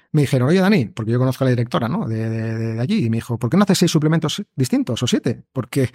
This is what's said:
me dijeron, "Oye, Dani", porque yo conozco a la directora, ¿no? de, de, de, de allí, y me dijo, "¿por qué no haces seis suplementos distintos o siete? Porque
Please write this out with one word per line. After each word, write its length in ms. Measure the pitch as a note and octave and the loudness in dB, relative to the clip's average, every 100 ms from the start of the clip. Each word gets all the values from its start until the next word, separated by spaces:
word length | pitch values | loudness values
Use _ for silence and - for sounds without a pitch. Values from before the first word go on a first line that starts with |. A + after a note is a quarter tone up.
| _ | _
me 80 | D3+ | 0
dijeron, 280 | C3+ C3+ B2+ | 2 2 4
"Oye, 120 | F#3+ | 4
Dani", 240 | F#3+ G#3 G#2 | 4 2 0
porque 240 | - G#2+ | -4 -2
yo 80 | B2 | 0
conozco 240 | C3 B2+ | 0 0
a 40 | C3 | 0
la 40 | |
directora, 380 | A#2+ A#2 E3+ - | 0 0 -2 -2
¿no? 180 | G3 C#3 | -2 -4
de, 240 | A2+ A2+ | -4 -4
de, 240 | A2+ A2+ A2+ | -4 -4 -4
de, 180 | A2+ | -4
de 60 | A2+ | -4
allí, 240 | C3 G#3+ | -2 0
y 60 | A2+ | 0
me 60 | A2+ | -2
dijo, 220 | - A2+ | -4 -4
"¿por 120 | A#2+ | 0
qué 60 | F3+ | 2
no 80 | |
haces 140 | G#3 F3+ | 4 2
seis 120 | E3+ | 2
suplementos 540 | D#3+ D3+ E3 D#3 - G#3 | 2 2 0 -2 -6 -8
distintos 480 | - B2+ C4 B3+ A2+ | -4 -2 0 -2 -4
o 40 | A#2+ | 0
siete? 360 | C4+ - - - | 0 0 -6 -8
Porque 380 | - - C#3 B2+ | -8 -4 -2 -2